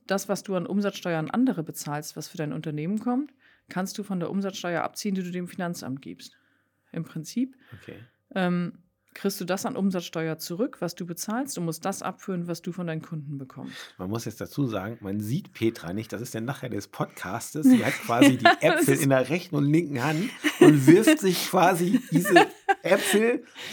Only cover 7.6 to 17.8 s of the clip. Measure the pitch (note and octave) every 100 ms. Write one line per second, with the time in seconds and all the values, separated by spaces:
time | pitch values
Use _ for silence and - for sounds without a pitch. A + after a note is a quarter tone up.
7.6 | - G2+ - G2 A#2 _ _ F#3+ F3+ F3
8.6 | F3 - _ _ _ - G3 G3 F3 F#3+
9.6 | A3 - G3 F#3 F3 E3 D#3+ D#3 - F3
10.6 | C#4 - F3 - F3 E3+ - A3+ C#4+ -
11.6 | E3 D#3+ F#3+ G3 - F#3 - F3+ F3 E3+
12.6 | - F3 E3+ D#3+ - D#3+ C#3 C#3+ C3 -
13.6 | C3 - - - F#2 A2+ A2+ A2 F#2+ -
14.6 | C3+ G#2 G2 A#2 F#2+ G#2 G#2 D3+ - -
15.6 | A2+ A#2 E2 G2+ A2 G#2 B2 A2+ A#2 C3+
16.6 | B2+ G#2 - - D3 - F#2 A2 - D3
17.6 | B3+ B3